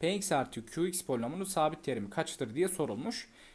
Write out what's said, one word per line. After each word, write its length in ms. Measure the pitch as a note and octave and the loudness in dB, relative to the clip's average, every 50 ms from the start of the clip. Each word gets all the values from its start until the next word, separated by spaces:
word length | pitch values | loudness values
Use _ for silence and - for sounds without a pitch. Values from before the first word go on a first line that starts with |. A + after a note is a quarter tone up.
P 140 | - E3+ G3 | 0 2 2
x 180 | G3+ G3 - | 2 2 2
artı 340 | E3 C#3+ B2 - - A#2 G#2+ | 4 2 2 0 -4 -10 -10
Q 220 | - - D#3+ E3+ F#3+ | -6 -2 0 0 0
x 140 | F#3 - | 0 0
polinomunun 420 | - - C3 A#2 A2+ B2 D#3+ F#3+ F#3+ | 0 0 0 0 0 -2 -2 -4 -4
sabit 400 | F#3 - E3+ D#3 D#3 D#3+ - - | 0 2 4 4 2 2 0 -2
terimi 260 | C#3+ B2+ A2+ G2+ G2+ | -2 -2 -2 -2 -2
kaçtır 440 | - D#3+ D#3+ - - - C3 A2 A2 | -2 -2 -2 -2 -2 -4 -4 -2 0
diye 140 | D3 F3+ F#3+ | 2 2 2
sorulmuş. 600 | F#3+ - D3+ A2+ G#2 A2 D3+ A3+ - - - - - - - - | 2 0 0 -2 -2 -2 -4 -4 -6 -6 -8 -12 -18 -20 -20 -20